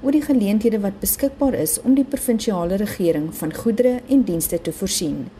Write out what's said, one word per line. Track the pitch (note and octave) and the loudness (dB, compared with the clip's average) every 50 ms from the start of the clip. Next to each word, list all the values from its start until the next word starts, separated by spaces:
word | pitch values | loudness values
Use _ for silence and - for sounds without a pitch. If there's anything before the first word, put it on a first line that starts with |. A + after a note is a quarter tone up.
oor | - C4+ | 0 2
die | C#4+ D4+ | 2 2
geleenthede | D4 - C#4+ B3+ G#3 G3 G#3 A3 G#3+ A#3 G#3+ A3 | 2 4 2 2 4 4 2 2 2 2 2 2
wat | G3+ G3 G3 - | -2 -2 -4 -4
beskikbaar | - - - - - C#4 C#4 - C#4+ G#3+ G3+ | -4 -4 -2 0 -2 -2 0 0 0 0 0
is | - D3+ D#3 - - | 0 -2 -2 -2 -2
om | - A#3 C4+ | 2 2 4
die | C4+ C4+ | 4 2
provinsiale | - - B3+ - - A#3 A3 - - G3+ F3+ E3+ E3+ F#3 | 0 -2 -4 0 0 0 0 0 -2 -2 -2 -2 -2 -2
regering | G3 G#3+ G3+ - - F3+ E3+ D#3+ D3+ D3+ D#3+ - | -2 -2 -4 -4 0 0 2 2 2 -2 -4 -6
van | - - - D#3 | -6 -6 -6 -6
goedere | - - A#3 A3 A3+ B3 B3+ B3 B3 - - | -2 -2 -2 2 4 4 2 2 0 -2 2
en | C4 C#4 A#3 | 4 4 4
dienste | F#3+ E3+ E3 D#3+ - - E3+ | 4 0 -2 -2 -2 -4 -4
te | - E3+ | -4 -4
voorsien. | D#3+ - G3+ F#3 - - F#3 D3+ D3 C#3+ B2+ - - - | -6 -4 -4 -4 -2 -2 -2 -4 -4 -4 -8 -10 -12 -20